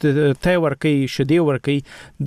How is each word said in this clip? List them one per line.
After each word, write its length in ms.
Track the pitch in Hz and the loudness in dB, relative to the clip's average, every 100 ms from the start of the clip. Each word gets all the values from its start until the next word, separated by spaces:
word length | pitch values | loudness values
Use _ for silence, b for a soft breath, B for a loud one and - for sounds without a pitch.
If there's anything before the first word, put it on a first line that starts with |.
د، 160 | 156 139 | 0 2
د، 160 | 147 131 175 | 2 0 0
تی 100 | 180 165 | 0 0
ورکوي، 420 | 139 156 143 131 - | -2 0 0 -2 -2
شیدې 240 | 135 165 160 | 0 2 2
ورکوي، 300 | 131 - 143 139 B B - | 0 -2 -4 -4 B B -4